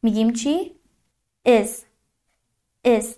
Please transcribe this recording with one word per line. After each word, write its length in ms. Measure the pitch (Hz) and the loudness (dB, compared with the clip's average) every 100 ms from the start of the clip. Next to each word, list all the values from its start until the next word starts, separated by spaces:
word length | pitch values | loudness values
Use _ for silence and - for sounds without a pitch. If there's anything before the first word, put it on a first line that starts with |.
می‌گیم 320 | 226 214 226 | -2 0 -2
چی؟ 420 | 233 233 311 381 - _ _ _ _ _ _ | -2 -2 -4 -6 -14 _ _ _ _ _ _
Is. 400 | - 233 208 - - _ _ _ _ _ _ _ _ _ | 2 2 2 -8 -18 _ _ _ _ _ _ _ _ _
Is. 320 | 240 233 214 | 0 0 0